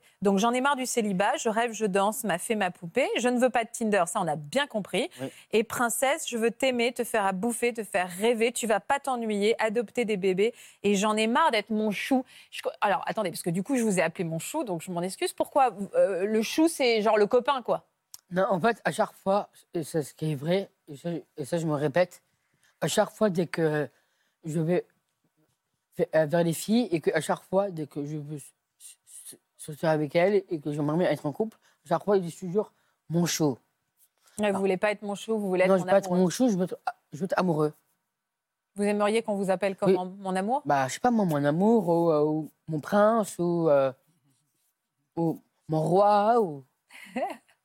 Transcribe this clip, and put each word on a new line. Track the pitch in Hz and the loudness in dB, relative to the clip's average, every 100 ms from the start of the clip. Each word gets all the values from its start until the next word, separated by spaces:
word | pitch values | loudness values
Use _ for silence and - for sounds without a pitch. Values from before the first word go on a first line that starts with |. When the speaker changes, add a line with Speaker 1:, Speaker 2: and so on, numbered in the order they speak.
| _ - | _ -4
Speaker 1:
Donc, « | 196 196 | 0 2
J'en | 233 | 2
ai | 247 | 0
marre | 269 269 | 0 -2
du | 254 | -2
célibat, | - 214 185 202 285 | -2 -2 0 0 0
je | 233 | -2
rêve, | 214 240 | -2 -2
je | 208 220 | -2 -2
danse, | 196 196 220 | 0 0 -2
ma | 208 170 | -4 -4
fée, | - | -2
ma | 220 185 | -2 -2
poupée. | - 170 - 330 440 | -6 -6 -2 0 0
Je | 247 | 0
ne | 247 | 2
veux | 254 | 2
pas | 247 | 2
de | 226 | -4
Tinder », | - 220 202 165 | -4 0 2 0
ça, | 220 | -2
on | 170 | -2
a | 151 | -4
bien | 147 254 285 | -4 -4 -2
compris. | 220 175 185 311 - | -4 -4 -4 -4 -6
Speaker 2:
Oui. | 131 - - | -12 -12 -2
Speaker 1:
Et « | 214 | -2
Princesse, | 220 - 240 - 262 320 - | 0 -2 -2 0 0 0 -2
je | 240 | -2
veux | 233 | -2
t'aimer, | 226 262 247 233 | 0 -2 2 0
te | 254 | -2
faire | 226 220 196 | -4 0 0
à | |
bouffer, | 190 233 233 240 | 0 -4 -2 -2
te | 233 | -4
faire | 196 190 180 | -4 -2 -2
rêver. | 175 226 233 233 | 0 0 2 0
Tu | 240 220 | 0 0
vas | 202 | 0
pas | - 277 | 2 -2
t'ennuyer, | 277 247 226 202 208 226 | 0 -4 -2 0 2 2
adopter | 220 220 214 - | 0 -2 -4 -4
des | 220 208 | -2 0
bébés. | 190 185 220 - - _ | 0 2 0 -2 -20 _
Et | 196 | 0
j'en | 202 214 214 | 2 2 0
ai | 220 | 2
marre | 269 330 | 2 2
d'être | 226 202 | 2 -2
mon | 214 214 | -2 -2
chou. » | 190 - 262 - - - | -2 0 0 0 -14 -20
Je | - | -10
co-, | - - | -8 -2
alors, | 208 175 - | 0 0 -2
attendez, | 185 190 | -4 -4
parce | 151 | -4
que | 180 | -4
du | 170 | -4
coup, | 190 269 | -2 0
je | |
vous | 226 185 | 0 2
ai | |
appelé | 165 - | 0 0
mon | 170 160 | -6 -6
chou, | - 302 | -6 -6
donc | 247 170 | -4 -6
je | 185 | -6
m'en | 175 | -6
excuse. | 180 - 359 | -6 -4 -6
Pourquoi, | - 320 294 254 190 196 | -4 -2 2 2 0 -4
euh, | - 180 175 | 2 2 2
le | 202 220 | 0 0
chou, | 220 - 330 | 0 2 2
c'est | - 254 226 | 2 2 2
genre | 214 214 | 2 4
le | 202 | 4
copain, | 247 262 269 | 2 2 -4
quoi ? | 220 165 _ _ _ - - | -2 -4 _ _ _ -20 -6
Speaker 3:
Non, | 175 190 | -2 0
en | 185 | 2
fait, | 220 226 | 0 0
à | 190 | -4
chaque | 170 208 | -2 -2
fois, | - 196 196 - _ _ | -2 -2 0 -2 _ _
et | 175 | -8
c'est | 147 160 | -4 -4
ce | 135 | -4
qui | - 156 | -6 -4
est | |
vrai, | 143 151 190 196 _ - | -4 0 -2 -2 _ -20
et | 139 | -12
ça, | 170 165 - - | -8 -8 -10 -12
et | |
ça, | 135 170 | -4 -2
je | 160 | -2
me | |
répète, | 147 147 170 180 - _ _ _ _ _ - | 0 0 0 0 -4 _ _ _ _ _ -8
à | 156 | -4
chaque | - 202 | 0 0
fois, | - 214 | 2 0
dès | 175 165 | 2 -2
que | - 160 151 135 _ _ _ _ _ | 0 0 0 -2 _ _ _ _ _
je | 165 156 | -6 -4
vais | 160 175 - _ _ _ _ _ _ _ _ _ _ - | 0 0 -2 _ _ _ _ _ _ _ _ _ _ -4
f-, | 170 | 0
euh, | 160 156 | 2 2
vers | 170 | 2
les | 170 | 0
filles | 160 - 226 240 | -2 0 0 2
et | 165 | 0
qu'à | 180 160 | 0 -2
chaque | 143 180 | 0 -4
fois, | - 190 202 | -2 -2 -2
dès | 165 147 | -4 -8
que | 151 | -8
je | 143 156 | -8 -8
veux | 143 151 | -10 -12
s-, | - _ _ _ | -14 _ _ _
s-, | - - _ - - | -20 -20 _ -20 -20
s-, | - _ _ | -20 _ _
sortir | - 151 165 | -14 -2 2
avec | 156 147 170 | 2 2 2
elles | 185 202 - | 4 2 0
et | 165 | -6
que | 160 | -4
j'aimerais | 151 147 160 | -2 0 2
bien | 175 | 2
être | 202 202 | 0 -4
en | |
couple, | - 226 - _ _ | -4 -6 -8 _ _
à | - | -4
chaque | 165 | -2
fois, | 190 202 | 2 0
ils | |
disent | 170 - | 0 -10
toujours, « | 185 196 196 _ _ _ - | -6 -4 -4 _ _ _ -4
Mon | 165 170 | 0 0
chou. » | - 151 120 _ _ _ _ _ _ _ - | 0 0 -2 _ _ _ _ _ _ _ -4
Speaker 1:
Ouais, | 208 | -2
vous | 190 | 0
Speaker 3:
Ah. | |
Speaker 1:
voulez | 196 185 | 0 0
pas | 208 | 0
être | 208 | -2
mon | 202 | -6
chou, | 202 - 220 | -10 -4 -4
vous | 202 | 0
voulez | 185 | 2
être | 185 | 4
Speaker 3:
Non, | |
Speaker 1:
mon | 190 | 4
Speaker 3:
je | |
veux | 180 | 4
pas | 196 | 2
être | 190 | 2
Speaker 1:
amoureux. | 180 | 2
Speaker 3:
mon | 185 | 2
chou, | - 254 | 2 2
je | 185 | 2
veux | |
être | 180 - - | -2 -4 -10
a-, | - _ | -10 _
je | 147 | -8
veux | |
être | 185 - | -4 -2
amoureux. | 185 151 151 - _ _ _ _ _ _ _ _ _ | 0 0 0 -4 _ _ _ _ _ _ _ _ _
Speaker 1:
Vous | 196 | -4
aimeriez | 208 208 208 220 | -2 2 2 0
qu'on | 226 196 | -2 -4
vous | 190 | 0
appelle | 185 202 196 | 0 -2 -2
Speaker 3:
Oui. | - | 2
Speaker 1:
comment ? | 185 185 | 2 0
Mon | 196 190 185 | -10 -4 -2
amour ? | 202 269 285 | -2 -2 0
Speaker 3:
Bah, | 139 131 | 0 0
je | |
sais | - | 0
pas, | 247 | 0
moi, | 226 | 2
mon | 190 147 | 2 2
amour | 143 160 208 233 175 | 2 2 4 4 4
ou, | 170 170 | 2 4
euh, | 151 | 4
ou | 151 156 151 _ - | 2 0 -6 _ -8
mon | 156 | -6
prince | - 202 208 233 190 - | 0 4 4 4 -2 -2
ou, | 175 170 165 | -2 2 4
euh, | 143 135 127 _ _ _ _ _ _ _ _ _ _ _ - | 4 2 -2 _ _ _ _ _ _ _ _ _ _ _ -2
ou | 123 - _ _ - | -2 -2 _ _ -4
mon | 156 | -2
roi | 156 180 202 208 208 240 | 2 4 6 4 4 4
ou | 190 143 131 _ _ | 2 -4 -16 _ _
Speaker 1:
<laughs> | - - 185 370 277 _ _ | -20 -12 -6 -6 -8 _ _